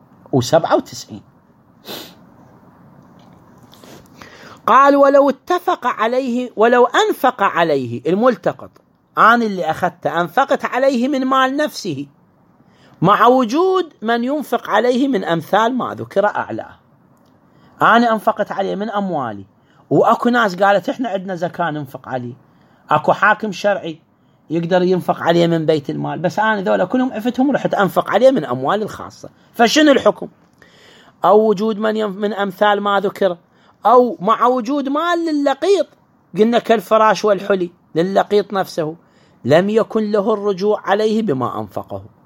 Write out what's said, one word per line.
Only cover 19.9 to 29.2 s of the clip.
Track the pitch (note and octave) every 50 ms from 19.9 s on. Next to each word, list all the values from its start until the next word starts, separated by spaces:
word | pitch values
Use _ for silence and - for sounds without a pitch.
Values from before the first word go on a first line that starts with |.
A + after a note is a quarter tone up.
| C#3 D#3+ F#3 G#3+ A3+ A3+ - A#3+
ناس | A#3+ B3 A#3 G3+ F3
قالت: | F3 G3+ G3 G3+ F#3 F3 -
"إحنا | - - C4 A3+
عندنا | F#3+ G3+ F3+ G3 F#3+
زكاة | E3 F3 E3+ - - E3+ E3
ننفق | D3 D3+ C#3+ C3+ - C3+ - G2+
عليه"، | B2+ C3 B2 A#2+ B2 - _ _ _ _ _ _ _ _ _ -
أكو | D3 D3 - - -
حاكم | - F#3+ G#3 G#3 G#3 - G#3+
شرعي | F3+ - - G3+ G3 F3+ - E3 D#3 - _ _ _ _ _ _ _ _ _ -
يقدر | D#3 E3+ E3+ E3 F#3 F3+
ينفق | F3+ F3+ F#3 F3+ E3+ - E3+ -
عليه | - E3 E3+ E3+ E3+
من | E3+ E3 E3 D#3
بيت | D#3 D#3+ D3+ C#3+ -
المال، | D3+ D3 C#3+ D3 C#3+ D3
بس | D#3+ F3 E3+ G#3
أنا | G#3+ A3 G#3+ G3+
ذولا | F3+ G#3+ G#3 G3 F#3+
كلهم | F3+ - B3+ B3+ C4 -
عفتهم | G#3+ G#3 B3 A3+ - C4 D4
ورحت | B3+ - - E3+ -
أنفق | F#3+ G3+ D#3+ - F#3 - -
عليه | - G3+ B3 C4+
من | C4+ A3 D3+
أموالي | B2 B2 C3 C3 D3 F#3 G#3+ A3
الخاصة، | D#3+ - - F2+ F2+ - -